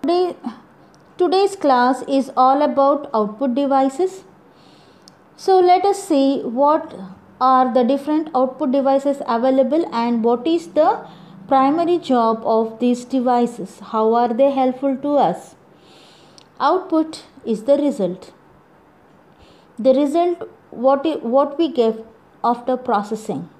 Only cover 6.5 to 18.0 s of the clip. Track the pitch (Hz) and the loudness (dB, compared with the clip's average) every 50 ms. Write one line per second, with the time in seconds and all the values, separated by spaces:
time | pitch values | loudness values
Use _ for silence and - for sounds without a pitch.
6.5 | 226 254 285 294 302 320 311 - - 185 190 185 - - - - - - 254 262 | 0 2 2 4 2 2 -2 -8 -14 -16 -16 -18 -18 -20 -20 -20 -6 0 2 4
7.5 | 262 254 262 254 226 254 247 226 277 277 277 302 302 311 311 - - 254 262 262 | 4 4 2 2 2 2 2 2 0 0 0 -2 -2 -2 -2 -2 -2 -2 -2 -2
8.5 | 262 - 302 262 247 277 262 269 269 277 277 285 277 285 - - 233 226 240 262 | -2 -4 -2 0 0 0 2 2 0 2 0 -2 -4 -4 -4 -4 -2 0 0 2
9.5 | 269 269 269 233 285 330 339 - - 233 233 240 240 233 220 233 240 240 240 330 | 2 2 2 2 0 -2 -2 -2 -4 -4 -2 -2 -2 0 0 0 0 0 0 -2
10.5 | 330 339 330 - - 294 311 370 453 - - - - - - - - - - - | -2 -2 -4 -2 0 2 2 2 0 -2 -8 -18 -20 -20 -20 -20 -20 -20 -4 0
11.5 | 277 269 269 277 294 339 339 330 349 330 - - 262 240 226 226 226 220 220 - | 2 2 2 2 2 0 0 0 0 -2 0 0 0 2 2 2 0 -2 -2 0
12.5 | 226 220 226 226 226 - 247 247 247 240 - - 262 262 240 254 247 240 240 233 | 0 0 0 -2 -4 -2 0 0 0 -2 -4 -4 -4 -2 0 0 2 2 0 -2
13.5 | 233 - 180 196 - - 208 - - 220 220 220 233 240 240 233 233 220 277 285 | -4 -10 -14 -14 -14 -20 -16 -6 -2 0 0 2 2 2 0 0 2 2 2 2
14.5 | 269 269 262 254 247 254 277 277 269 262 277 294 294 277 214 165 175 - - - | 2 2 0 0 -2 -2 -4 -4 -4 -2 -4 0 2 2 2 2 0 -4 -12 -20
15.5 | - _ _ _ _ _ _ - - - - - - _ - - _ - - _ | -20 _ _ _ _ _ _ -20 -20 -20 -20 -20 -20 _ -20 -20 _ -20 -20 _
16.5 | _ - 240 285 349 370 370 - 330 311 311 320 - - - - _ - - 233 | _ -2 0 0 0 0 -2 -2 -2 -2 -2 -2 -8 -18 -20 -20 _ -14 -6 -6
17.5 | 220 208 214 277 285 285 294 285 233 - | -6 -4 0 0 0 2 2 -2 -2 -2